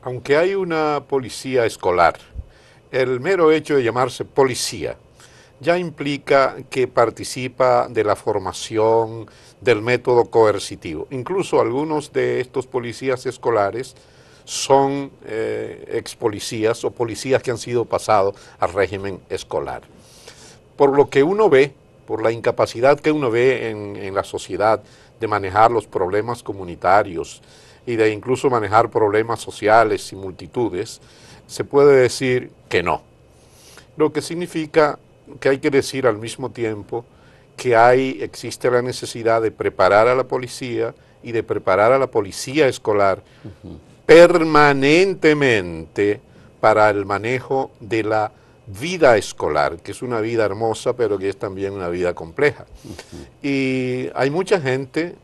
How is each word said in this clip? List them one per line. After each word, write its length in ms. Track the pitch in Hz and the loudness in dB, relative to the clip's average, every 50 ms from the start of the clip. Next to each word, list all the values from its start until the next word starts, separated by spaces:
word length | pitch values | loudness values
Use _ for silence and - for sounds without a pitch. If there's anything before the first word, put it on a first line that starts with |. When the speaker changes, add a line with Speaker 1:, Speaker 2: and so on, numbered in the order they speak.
Speaker 1:
Aunque 340 | - 127 127 123 - - 139 | -10 -10 -12 -10 -2 0 2
hay 200 | 151 170 185 196 | 2 2 0 -2
una 480 | 196 190 175 165 160 156 151 151 143 131 _ | -4 -4 -4 -2 -2 0 0 -2 -2 -4 _
policía 600 | - 135 127 101 - - - 135 131 127 117 107 | -4 -4 -4 -4 -12 -12 -10 -2 0 0 0 0
escolar, 480 | - - - 95 87 87 85 80 - - - _ - - - - _ _ _ _ _ _ _ _ | -2 -2 -2 -2 2 4 4 2 2 0 -14 _ -16 -16 -16 -16 _ _ _ _ _ _ _ _
el 280 | - 131 131 123 127 123 | -2 -2 -2 0 -2 -4
mero 320 | 127 170 196 180 165 156 | -2 -2 0 4 4 4
hecho 240 | 156 156 156 - 151 | 4 2 2 0 0
de 80 | 139 127 | 2 2
llamarse 420 | 113 110 123 127 127 120 - - | 2 0 0 -2 -2 -2 -8 -12
policía 720 | 95 _ - 139 127 120 - - - - 101 71 60 58 - _ _ _ _ - - _ - - _ _ _ | -6 _ 2 2 2 0 -4 -6 -8 -8 -8 -10 -10 -10 -12 _ _ _ _ -20 -20 _ -20 -20 _ _ _
ya 180 | 127 160 170 180 | -2 -2 0 0
implica 800 | 180 165 156 - 151 143 143 135 _ - 147 139 135 - 90 117 127 - | -2 -6 -8 -8 -6 -6 -6 -6 _ 2 4 4 4 2 0 -6 -16 -8
que 160 | - 135 127 120 | -2 -2 -2 0
participa 1000 | - - 120 113 - - 101 - - 135 127 127 - _ 131 127 123 120 123 - | 2 2 2 2 0 -6 -12 -10 -8 -8 -8 -10 -4 _ 2 2 2 2 0 -2
de 160 | 123 117 107 | -2 -2 0
la 120 | 104 101 | 0 0
formación 1120 | - - - 107 104 95 92 90 - - - 110 107 107 110 113 113 113 110 113 113 107 - - - - - - _ | -2 -2 -4 -4 -2 -4 -6 -8 -8 -12 -6 -2 0 2 2 2 2 0 -2 -6 -14 -16 -18 -20 -20 -20 -20 -20 _
del 220 | - 127 117 104 107 | 2 2 2 2 2
método 420 | 117 123 120 120 - 123 120 113 90 | 0 -2 0 2 2 4 4 4 4
coercitivo. 760 | - 117 110 107 101 98 - - 98 85 - 90 80 76 - - | 4 4 4 4 4 0 -4 -10 -12 -12 -10 -10 -10 -10 -10 -10
Incluso 500 | 143 131 120 - 180 196 175 - - 143 | -10 -10 -8 -6 -4 -4 -4 0 0 0
algunos 500 | 117 113 117 135 151 160 156 151 147 - | 0 0 -2 -4 -4 -4 -4 -6 -6 -6
de 300 | _ 131 123 123 123 123 | _ -4 -2 -2 -2 -4
estos 240 | 127 123 _ 139 123 | -6 -6 _ -8 -8
policías 600 | - - 131 117 120 110 - 131 135 131 123 - 135 | -6 -6 -8 -8 -6 -12 -8 -4 -4 -4 -4 -4 -10
escolares 680 | 117 - - 123 117 107 101 98 98 117 131 - - - _ _ _ _ - - - - _ | -10 -4 -4 -2 0 0 0 0 -2 -6 -10 -10 -14 -20 _ _ _ _ -20 -20 -20 -20 _
son, 680 | - - - - - 135 135 139 139 139 139 139 135 - _ - | -12 -10 -10 0 2 4 4 4 2 -2 -4 -8 -10 -14 _ -16
eh, 600 | - 107 110 110 107 107 110 110 107 - - - - - | -10 -6 -6 -4 -4 -6 -6 -8 -10 -12 -16 -14 -8 -8
ex 220 | 113 107 - - | -8 -8 -8 -14
policías 680 | _ - 117 104 98 - - 127 113 107 110 117 - - | _ -4 -4 -4 -4 -10 -8 -6 -2 0 0 0 0 -4
o 60 | 123 | -8
policías 540 | 107 - 123 113 104 - - 131 131 113 - | -4 -4 -6 -6 -6 -8 -4 0 0 0 0
que 80 | 131 | -2
han 80 | 120 110 | -6 -6
sido 260 | - - 120 120 113 | -6 -4 -2 -4 -2
pasados 480 | - - 90 - - 110 104 95 98 98 - - - - _ | -2 -4 -4 0 2 2 2 2 0 -2 -6 -18 -20 -8 _
al 160 | - 87 87 | -6 -4 0
régimen 460 | 98 98 90 104 98 98 101 95 85 - _ | 0 -2 -2 -2 -8 -8 -8 -10 -10 -10 _
escolar. 540 | 98 87 - _ - - 73 67 64 60 - _ - - - - - - - - - - - - - - _ _ _ | -10 -10 -8 _ -6 -6 -6 -6 -10 -12 -14 _ -20 -20 -20 -20 -20 -20 -20 -20 -20 -20 -20 -20 -20 -20 _ _ _
Por 220 | - 143 139 135 143 | 2 2 4 6 4
lo 140 | 139 127 | 2 4
que 100 | - 143 | 4 2
uno 260 | 139 160 196 208 220 196 | 2 4 4 2 4 6
ve, 260 | 147 131 139 147 - _ _ _ _ _ _ - | 6 6 4 4 0 _ _ _ _ _ _ -8
por 160 | 110 107 110 | -8 -2 0
la 80 | 113 | 0
incapacidad 680 | 117 117 110 120 113 - 117 104 - 113 117 135 147 143 | -2 0 -2 -2 0 0 -2 -2 -2 0 4 4 2 4
que 120 | - 160 | 2 0
uno 180 | 151 151 143 123 | 0 0 0 0
ve 400 | 110 120 120 135 127 117 117 113 | 2 2 4 2 2 0 -2 -6
en, 260 | 110 104 104 101 101 104 | -8 -8 -10 -10 -12 -10
en 180 | 101 98 95 | -10 -6 -4
la 80 | 98 95 | -4 -6
sociedad 580 | - - 95 - - 98 87 101 110 110 104 - - - - - _ _ _ | -4 -8 -10 -8 -8 -4 0 2 2 2 0 -2 -14 -20 -20 -20 _ _ _
de 80 | 113 107 | -6 -2
manejar 400 | 107 101 98 95 92 104 110 117 | -2 -2 -4 -2 2 4 4 4
los 140 | 120 113 - - | 4 2 -4 -4
problemas 560 | - - 95 90 92 104 110 117 120 120 - | -4 -4 -4 -2 -2 -2 -2 -4 -8 -10 -10
comunitarios 1000 | - 104 98 95 87 85 78 - 90 92 104 107 98 85 78 73 - - - _ _ - - - - - _ _ | -14 -12 -12 -10 -14 -14 -4 0 2 2 4 2 0 -6 -8 -10 -10 -12 -20 _ _ -20 -20 -20 -20 -20 _ _
y 100 | - 120 | -8 -2
de 160 | 110 110 110 | 0 0 0
incluso 380 | 107 104 95 120 127 123 - 143 | 0 -2 -4 -4 -4 0 0 0
manejar 400 | 123 117 107 98 104 110 113 107 | 0 0 -2 2 2 2 2 2
problemas 500 | - 120 110 104 101 107 113 117 117 110 | 2 0 0 2 2 0 0 0 -4 -8
sociales 720 | - - 90 - - 101 107 117 113 110 104 92 - - | -8 -14 -14 -4 0 4 6 6 6 4 0 -4 -6 -10
y 60 | - 95 | -14 -12
multitudes, 840 | 98 95 87 - 98 80 - 127 120 104 87 90 107 - - - - - - - - - - - _ _ | -12 -14 -14 -14 -18 -12 -6 -4 -4 -4 -4 -6 -8 -8 -12 -20 -20 -20 -20 -20 -20 -20 -20 -20 _ _
se 160 | - - 120 | -10 -10 -10
puede 320 | - - 139 143 147 139 | -2 2 4 6 6 6
decir 560 | 131 127 120 - - 135 127 123 127 123 - _ _ _ - | 6 4 2 0 -2 -2 -2 -2 -2 -4 -8 _ _ _ -4
que 160 | - 95 85 | -2 -2 0
no. 200 | 87 78 - - _ _ _ _ _ _ _ _ _ _ - - - - - - _ _ | 0 -4 -4 -6 _ _ _ _ _ _ _ _ _ _ -20 -20 -20 -20 -20 -20 _ _
Lo 160 | - 151 170 | -2 -2 0
que 100 | 156 - | 0 -4
significa 800 | - - 175 165 180 165 - 170 156 151 - 160 156 147 143 - _ _ _ _ _ - - - | -8 -8 -10 -10 -10 -8 -8 -8 -10 -6 -2 -2 -2 -2 -2 -6 _ _ _ _ _ -20 -20 -4
que 80 | - 135 | -2 -2
hay 120 | 139 135 | -2 0
que 100 | 131 151 | -2 0
decir 360 | 139 139 127 - - 135 131 123 | 0 0 -2 -2 -6 -2 -2 -2
al 100 | 107 104 | -2 -2
mismo 320 | 113 117 - - 135 120 | -6 -12 -12 -10 -12 -12
tiempo 560 | 107 - 117 110 110 104 98 - - 117 117 _ _ _ _ - _ _ _ _ _ | -8 -6 -6 -6 -6 -6 -10 -10 -10 -12 -12 _ _ _ _ -20 _ _ _ _ _
que 220 | - - 127 117 113 | -6 -2 2 6 6
hay, 400 | 117 123 127 131 131 131 131 - | 8 8 6 4 2 -2 -4 -6
existe 480 | 120 - - - - 117 107 - - 131 | -10 -12 -12 -12 -12 -12 -12 -4 -2 0
la 120 | 123 123 | 0 0
necesidad 600 | 120 127 127 - - 113 - 120 113 113 113 117 | 0 -2 -8 -8 -10 -12 -12 -4 0 0 0 2
de 100 | 113 107 | 0 -2
preparar 580 | - _ 104 101 90 - 98 92 98 104 110 123 | -4 _ -6 -6 0 2 4 6 6 6 6 6
a 60 | 127 | 4
la 100 | 131 127 | 0 0
policía 680 | 127 135 131 127 123 - - 135 127 117 113 113 117 123 _ _ _ _ _ | -2 -4 -6 -6 -8 -12 -12 -10 -6 -4 -4 -4 -6 -6 _ _ _ _ _
y 100 | - 120 | -14 -6
de 120 | 113 110 104 | -6 -6 -4
preparar 500 | - 107 101 - - 95 95 104 117 131 | -4 -6 -4 0 0 2 4 4 4 4
a 60 | 135 | 4
la 80 | 135 123 | 2 0
policía 600 | - 117 101 95 90 - - - 131 151 151 131 | -2 -4 -4 -4 -8 -12 -10 -6 0 2 2 2
escolar 560 | 123 - _ - 104 101 101 98 92 90 - _ - - - | 0 -2 _ -2 0 2 2 2 0 -2 -6 _ -20 -20 -20
Speaker 2:
Ujú. 320 | 110 87 _ - 92 85 80 - _ - _ _ | -20 -20 _ -18 -18 -18 -18 -20 _ -20 _ _
Speaker 1:
permanentemente 2250 | - 156 165 175 175 170 175 160 160 156 151 147 147 143 139 135 139 151 170 190 196 185 - - 156 151 147 143 131 117 104 92 87 85 80 80 78 _ - 101 101 104 - _ _ - - - - _ _ | 8 10 10 10 10 8 4 2 4 4 6 6 6 4 2 2 4 4 4 4 2 -2 2 2 2 4 4 2 2 2 2 0 -4 -8 -10 -12 -10 _ 0 0 0 0 -2 _ _ -20 -20 -20 -20 _ _
para 300 | - 110 107 107 107 107 | 2 4 4 6 4 4
el 160 | 104 101 98 | 4 0 -2
manejo 640 | 95 101 98 104 113 127 127 123 - 139 135 131 - _ _ | -4 -4 -4 -2 -4 -4 -4 -4 -4 -4 -4 -4 -6 _ _
de 240 | 120 101 117 113 107 | -10 -6 -4 -4 -2
la 300 | 107 110 110 107 110 - _ _ _ _ _ _ | -2 -2 -2 -2 -4 -6 _ _ _ _ _ _
vida 520 | - 98 95 127 170 185 175 160 135 117 104 | -20 -14 -10 -8 -8 -2 4 6 6 6 6
escolar, 580 | - - - - - 85 76 76 71 69 80 80 | 4 -2 -8 -6 -4 -2 0 0 0 -2 -2 -6
que 120 | _ - | _ -14
es 100 | 101 - | -14 -10
una 200 | - 123 123 113 | -8 -6 -4 -4
vida 240 | 107 113 117 117 110 | -4 -2 0 0 0
hermosa, 480 | 101 98 104 113 113 107 - - 131 123 | -2 -2 -2 -4 -4 -4 -2 -4 -4 -2
pero 240 | 123 120 107 101 98 | -2 -2 -2 -2 -2
que 80 | 95 98 | -2 -4
es 80 | 95 | -4
también 380 | - - 104 95 95 98 98 98 | -4 -8 -10 -8 -6 -6 -6 -6
una 160 | 101 92 87 | -6 -6 -6
vida 240 | 87 87 90 90 87 | -4 -2 -2 -4 -4
compleja. 520 | - 85 82 82 - 139 147 - - - _ - - - | -6 -12 -14 -4 0 0 0 0 -2 -18 _ -20 -20 -20
Speaker 2:
Ujú. 320 | - 175 - - - - - 71 - _ _ - | -18 -18 -18 -18 -18 -18 -18 -18 -20 _ _ -6
Speaker 1:
Y 600 | 143 139 135 135 131 131 131 127 127 123 127 - - - | -4 -2 -2 -2 -2 -2 -2 -2 -4 -4 -6 -6 -8 -4
hay 140 | - 127 139 | -2 -2 -2
mucha 320 | 143 175 190 - 214 190 | -2 -2 -2 0 -2 0
gente 540 | 143 135 127 135 139 131 - 156 160 175 165 - | 0 -2 -2 -2 -4 -6 -6 -6 -6 -6 -8 -16